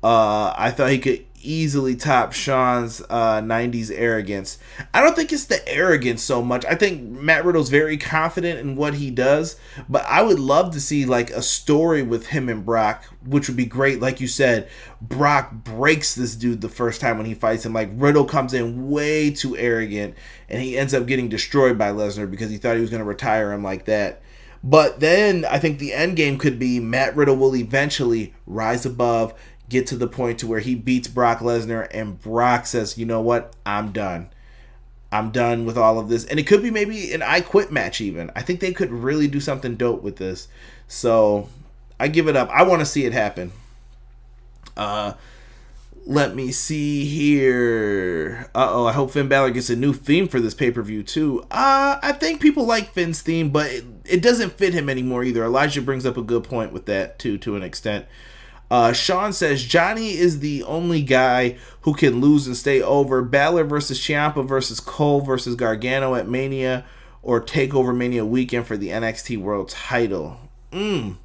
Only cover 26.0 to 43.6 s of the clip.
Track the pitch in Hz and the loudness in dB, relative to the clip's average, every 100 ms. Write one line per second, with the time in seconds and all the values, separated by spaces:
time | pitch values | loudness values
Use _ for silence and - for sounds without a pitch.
26 | 170 170 147 135 147 120 127 123 117 123 | 0 2 0 2 0 0 -2 -2 0 0
27 | 135 147 143 135 135 131 110 135 147 143 | 0 2 4 6 4 2 0 0 0 0
28 | 123 113 104 - - 101 110 120 127 120 | 0 0 -2 -10 -10 -4 -2 -2 -4 -2
29 | 120 117 113 - - - - 123 127 123 | 0 2 0 -6 -20 -20 -2 -2 -2 -4
30 | 120 - 123 117 113 110 113 123 113 127 | -4 -2 -4 -4 -4 -4 -2 -4 0 -2
31 | 117 117 117 113 117 120 110 113 - 107 | -2 0 2 2 0 -2 -2 -6 -6 -8
32 | 107 92 110 113 123 120 - 120 104 - | -8 -10 -4 2 2 2 0 -4 -4 -6
33 | 117 113 113 120 117 - - 104 107 101 | -4 0 2 0 -2 -12 -6 -4 -4 -6
34 | 98 87 90 - - - - - - - | -6 -6 -10 -18 -20 -20 -20 -20 -20 -20
35 | - 107 110 120 120 120 113 117 110 113 | -4 -2 -2 0 0 0 -2 2 4 4
36 | 107 117 117 147 147 202 233 220 208 220 | 0 -2 0 -2 4 4 4 -2 -2 -4
37 | 185 - 107 165 175 190 208 147 90 - | -6 -6 0 0 4 2 2 -2 -4 -4
38 | 104 85 82 - - 175 185 180 180 117 | -6 -6 -8 -8 -6 -4 -4 -4 -4 -4
39 | 123 151 147 143 139 131 131 117 123 120 | -2 0 0 0 -4 -6 -6 -2 -2 -2
40 | 101 95 92 90 - - - - - - | -6 -8 -8 -8 -14 -20 -20 -20 -14 -4
41 | 120 113 107 104 101 - - - - - | 2 6 6 4 -2 -16 -20 -20 -20 -4
42 | 143 156 156 147 120 135 185 175 147 147 | 0 2 2 2 2 4 6 4 2 0
43 | 135 120 104 - 90 - | 0 0 -2 -2 -10 -12